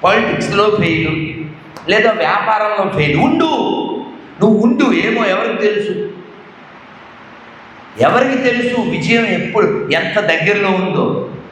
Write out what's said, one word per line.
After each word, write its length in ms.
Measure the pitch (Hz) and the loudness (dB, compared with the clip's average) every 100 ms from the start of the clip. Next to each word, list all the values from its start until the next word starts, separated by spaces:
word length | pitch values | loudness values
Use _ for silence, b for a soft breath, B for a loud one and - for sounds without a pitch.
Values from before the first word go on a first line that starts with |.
పాలిటిక్స్లో 720 | 175 220 233 156 - 202 214 208 | 4 2 0 -2 -2 2 2 2
ఫెయిల్, 640 | 175 160 160 160 156 - - - - - - | 0 0 0 -2 -4 -8 -12 -14 -18 -16 -2
లేదా 220 | 208 226 | 2 2
వ్యాపారంలో 800 | 214 156 196 214 214 214 208 196 | 2 0 0 0 0 0 -2 -2
ఫెయిల్. 280 | 196 151 - | 0 0 2
ఉండు, 260 | - 320 320 - - - - - - - - - | 2 2 0 0 -2 -2 -4 -6 -10 -14 -18 0
నువ్వు 220 | 208 202 | 2 4
ఉండు. 320 | 233 240 269 | 4 2 2
ఏమో 300 | 170 220 226 | 2 0 0
ఎవరికి 380 | 214 185 226 196 | 0 0 -2 0
తెలుసు, 480 | 208 208 208 185 190 - - - - - - - - - - - - - - - - - - - | 0 0 -2 -4 -6 -10 -18 -20 -20 -20 -20 -20 -20 -20 -20 -20 -20 -20 -20 -20 -20 -20 -20 0
ఎవరికి 360 | 131 214 262 262 | 2 4 2 2
తెలుసు 440 | 254 240 240 247 | 0 0 0 -2
విజయం 460 | 226 - - 233 220 | -2 -2 2 2 2
ఎప్పుడు 600 | 180 - 214 208 - - | -2 -2 2 2 0 0
ఎంత 280 | 156 - 214 | -2 0 -2
దగ్గరలో 500 | 202 - 170 202 196 | 0 0 2 0 2
ఉందో. 600 | 185 185 143 120 - - - - | 0 0 0 0 -2 -6 -10 -16